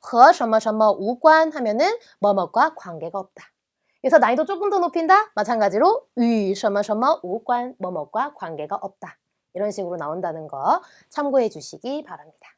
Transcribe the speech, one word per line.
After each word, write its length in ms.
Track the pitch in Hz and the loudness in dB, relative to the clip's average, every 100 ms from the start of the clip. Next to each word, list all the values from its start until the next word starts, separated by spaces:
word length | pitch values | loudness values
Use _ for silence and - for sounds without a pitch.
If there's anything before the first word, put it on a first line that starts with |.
和什么什么无关하면은 1900 | - 233 269 - 233 220 220 220 214 - 196 247 311 320 320 302 233 214 349 466 _ _ | -2 8 8 8 0 0 0 2 2 2 -4 2 6 6 2 -2 -4 0 0 -2 _ _
뭐뭐과 560 | 202 196 170 220 302 311 | 0 0 -2 0 0 -2
관계가 420 | 180 160 165 190 | -16 -12 -10 -10
없다. 260 | 190 - - _ _ _ _ _ | -12 -20 -20 _ _ _ _ _
그래서 160 | 262 320 | 2 4
난이도 280 | 226 254 311 | 4 0 -2
조금 240 | 381 403 | -4 -2
더 100 | 403 | 0
높인다? 520 | 349 339 330 381 427 - | -2 -2 2 2 2 -4
마찬가지로 720 | 208 233 202 196 339 466 _ - | -2 0 0 4 2 2 _ -2
与什么什么无关, 1600 | 233 226 196 196 214 202 208 214 262 320 180 214 - 240 247 254 | 0 2 0 -2 -2 -2 -2 0 0 0 -4 -8 -4 -4 -4 -10
뭐뭐과 540 | 190 175 143 214 285 294 | -8 -8 -8 -6 -6 -8
관계가 400 | 175 151 151 202 | -12 -10 -8 -8
없다. 420 | 196 _ - _ _ _ _ | -10 _ -20 _ _ _ _
이런 180 | 180 208 | -6 -6
식으로 260 | 208 180 175 | -6 -8 -8
나온다는 500 | 147 170 180 160 156 | -8 -6 -8 -10 -12
거 340 | 139 156 339 - _ _ | -6 -2 -2 -4 _ _
참고해 400 | - 285 269 226 | -6 0 0 0
주시기 540 | 160 - 156 240 294 | -6 -18 -14 -10 -10
바랍니다. 460 | 220 156 151 _ - | -12 -20 -20 _ -20